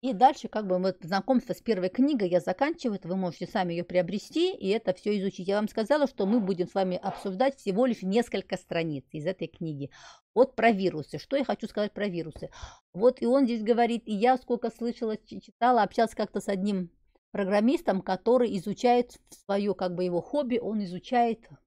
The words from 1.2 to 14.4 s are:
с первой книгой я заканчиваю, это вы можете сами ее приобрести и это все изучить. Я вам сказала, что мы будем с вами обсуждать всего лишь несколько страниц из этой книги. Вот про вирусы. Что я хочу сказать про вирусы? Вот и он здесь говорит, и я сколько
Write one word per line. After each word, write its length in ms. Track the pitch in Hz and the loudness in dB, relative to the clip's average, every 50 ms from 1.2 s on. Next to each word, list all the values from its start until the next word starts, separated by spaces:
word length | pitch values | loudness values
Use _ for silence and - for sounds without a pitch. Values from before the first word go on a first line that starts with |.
| 190 - 262 247 - - 185 | 0 2 0 0 2 -2 -8
с 80 | - | -6
первой 260 | _ - 214 185 180 185 | _ -2 -2 0 0 -2
книгой 400 | - - 254 285 311 240 208 180 | 2 2 2 2 2 0 0 2
я 140 | 175 180 | 2 2
заканчиваю, 560 | 170 - 185 - 269 285 339 339 - 254 208 190 | 2 0 0 0 0 0 0 -4 -4 -4 -4 -4
это 100 | - 160 | -6 -4
вы 80 | 180 | -4
можете 320 | 190 190 180 156 - 185 175 | -2 -2 -4 -4 -6 -12 -6
сами 240 | - 220 185 175 | -4 -2 -2 -2
ее 140 | 170 165 175 | -2 -6 -6
приобрести 680 | - 175 180 180 165 170 214 - - - 311 339 370 370 | 0 0 0 0 0 -2 -6 -8 -4 -2 0 0 0 -2
и 140 | - - 190 | -4 -2 -2
это 260 | 196 226 226 - 180 | -2 0 0 -2 -4
все 240 | - - 208 208 208 | -2 -2 -2 -2 0
изучить. 300 | 190 196 - - 185 175 | 0 -2 -4 -6 -4 -2
Я 80 | 196 | 0
вам 140 | 208 214 208 | 0 0 -2
сказала, 380 | - - 220 202 285 302 285 - | -2 -4 0 2 2 2 2 0
что 180 | - - 202 | 0 -2 0
мы 160 | 190 214 247 | 2 2 2
будем 260 | 208 185 196 165 180 - | 2 0 -2 -2 -2 -4
с 60 | - | 0
вами 260 | 202 190 185 180 180 | -2 -2 0 -2 -4
обсуждать 540 | - 196 - - - 208 185 185 254 277 269 _ | -4 -6 -8 -6 -8 -8 -2 0 0 0 0 _
всего 280 | - 202 185 190 254 | -6 -4 0 0 2
лишь 160 | 262 226 - | 0 0 -2
несколько 560 | - 185 190 233 233 - - 202 185 _ - 175 | -4 0 0 0 0 0 -4 -8 -6 _ -8 -10
страниц 480 | - _ - 170 165 165 151 135 131 _ - | -8 _ -4 -4 -2 -2 -4 -8 -10 _ -12
из 120 | 156 147 | -6 -6
этой 220 | 170 190 _ - 156 | -6 -6 _ -8 -12
книги. 440 | _ - 175 160 151 139 139 135 _ - - - - _ _ _ _ | _ -8 -8 -8 -6 -8 -10 -10 _ -18 -20 -20 -20 _ _ _ _
Вот 200 | 208 254 269 - - | 2 2 2 2 2
про 140 | 220 233 | 2 2
вирусы. 480 | 233 185 196 175 156 151 147 - - 151 | 4 4 0 -2 -2 -2 -10 -8 -10 -14
Что 180 | - _ - 277 | -8 _ -2 -2
я 80 | 269 | 0
хочу 220 | - 208 - - 202 | -2 -4 -4 -4 -8
сказать 260 | - - 208 208 _ | -4 -4 -4 -4 _
про 160 | - 202 202 | -6 -6 -4
вирусы? 400 | 175 170 160 160 - - - - - - - - - _ _ _ _ | -4 -6 -8 -8 -10 -14 -14 -14 -14 -16 -18 -18 -20 _ _ _ _
Вот 280 | 170 208 247 247 254 | 2 4 4 4 4
и 40 | - | 0
он 200 | 233 247 277 277 | 2 4 4 4
здесь 180 | 220 240 226 214 | 2 0 -2 0
говорит, 400 | 202 240 214 240 226 233 233 - | 0 2 4 4 2 0 -4 -4
и 80 | - 214 | -6 -4
я 220 | 196 208 240 262 | 0 2 2 2
сколько 340 | 254 | 2